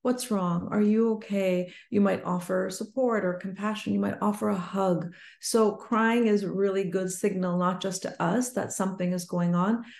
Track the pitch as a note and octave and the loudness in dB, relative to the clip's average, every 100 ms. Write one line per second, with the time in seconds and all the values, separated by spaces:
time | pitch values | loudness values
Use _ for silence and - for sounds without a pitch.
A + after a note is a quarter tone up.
0 | B3 B3 - G3+ F3+ F3 F3+ G#3 G#3 G#3+ | -2 -2 -2 0 0 0 0 2 4 4
1 | A3+ G#3+ - G3+ F#3+ F3+ F3+ - - G#3 | 2 0 -2 0 2 0 -2 -10 -2 2
2 | G3 F#3 E3+ F3+ F3 F#3 F#3+ - A3 C4+ | 4 2 -2 -4 -2 -2 -2 -6 -6 -2
3 | B3 A3 F#3 F3+ G3 F#3+ G#3+ G#3 G3+ G3+ | 0 0 -2 -4 -8 -6 -6 -4 -2 -2
4 | G3+ - G#3 G#3 G#3+ G3 F3 G3 F#3+ E3 | -2 -2 -2 -2 -2 -2 -4 -2 0 0
5 | E3+ - - - - A3+ G#3+ G#3 - A3 | -4 -12 -20 -12 0 4 4 0 -2 2
6 | A3+ A#3+ A3+ G#3 F#3 F#3 G3 G3 F#3+ F#3 | 2 4 4 2 0 0 0 0 0 -2
7 | F#3 F3+ G3+ F#3 F#3 F3 F3+ F3+ G3 F#3 | -2 -2 -2 0 0 2 0 0 -4 -4
8 | - - E3+ A3 B3 G3+ - - F#3+ F#3 | -8 -2 0 0 0 -4 -4 -2 -2 0
9 | F3+ F3+ F3 F3 F3 F3 F#3+ A#3 - | -2 -2 -2 0 2 2 2 0 -4